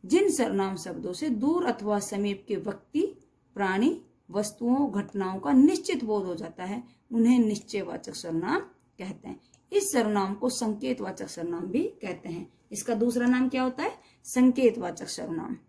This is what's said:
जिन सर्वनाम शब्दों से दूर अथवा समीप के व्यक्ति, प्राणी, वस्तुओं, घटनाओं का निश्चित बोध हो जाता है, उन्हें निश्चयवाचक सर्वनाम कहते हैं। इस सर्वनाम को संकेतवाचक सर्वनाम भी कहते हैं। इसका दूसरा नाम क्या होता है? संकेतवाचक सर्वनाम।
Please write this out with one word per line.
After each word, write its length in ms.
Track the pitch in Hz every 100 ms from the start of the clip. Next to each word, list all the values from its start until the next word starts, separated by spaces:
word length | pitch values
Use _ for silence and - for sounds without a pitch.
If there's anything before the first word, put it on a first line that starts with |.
जिन 260 | 185 339 403
सर्वनाम 460 | 294 226 196 196 190
शब्दों 360 | 185 165 180
से 160 | 180 311
दूर 360 | 220 262 339 359
अथवा 320 | 240 208 202
समीप 440 | 202 196 202 196 -
के 80 | 202
व्यक्ति, 500 | 214 202 _ 294 392 - _ _ _ -
प्राणी, 400 | 196 190 254 349 - _ _
वस्तुओं, 600 | 190 208 - 240 254 277
घटनाओं 460 | 202 196 202 180 196
का 120 | 285
निश्चित 520 | 269 294 349 - 320
बोध 200 | 233 208
हो 100 | 185
जाता 300 | 170 170 160
है, 180 | 185 214 247 _ _
उन्हें 260 | 233 226 247
निश्चयवाचक 760 | 220 208 - 208 175 170 -
सर्वनाम 460 | - 170 165 180 370
कहते 680 | - _ _ _ 185 - -
हैं। 120 | - _ _ _
इस 200 | 403 392
सर्वनाम 420 | 269 214 208 190
को 140 | 202 247
संकेतवाचक 760 | - 220 208 254 247 190 196 -
सर्वनाम 380 | - 170 170 185
भी 160 | 214 392 -
कहते 280 | 196 175 -
हैं। 180 | 170 202 _ _
इसका 220 | 208 -
दूसरा 320 | 220 233 240 240
नाम 220 | 254 262
क्या 140 | 262
होता 200 | 254 254
है? 100 | 370 - _ _
संकेतवाचक 840 | - 254 254 247 247 175 175 170 -
सर्वनाम। 480 | - - 165 - -